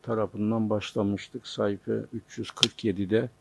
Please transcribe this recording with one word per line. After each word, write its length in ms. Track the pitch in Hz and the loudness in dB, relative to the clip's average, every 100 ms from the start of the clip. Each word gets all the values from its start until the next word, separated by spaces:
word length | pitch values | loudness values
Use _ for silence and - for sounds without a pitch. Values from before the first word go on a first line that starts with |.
tarafından 680 | - 113 104 - 107 113 107 | -2 0 0 0 0 2 2
başlamıştık. 760 | 107 - 110 101 101 - 123 - | 0 0 0 0 0 -6 -14 -12
Sayfa 460 | - 107 101 - | -2 -2 -2 -2
üç 460 | 110 - 113 - - | -4 -4 -10 -10 -10
yüz 120 | 110 | -10
kırk 340 | - 117 - | 2 2 2
yedide 440 | 110 95 92 110 123 _ | -2 0 2 2 2 _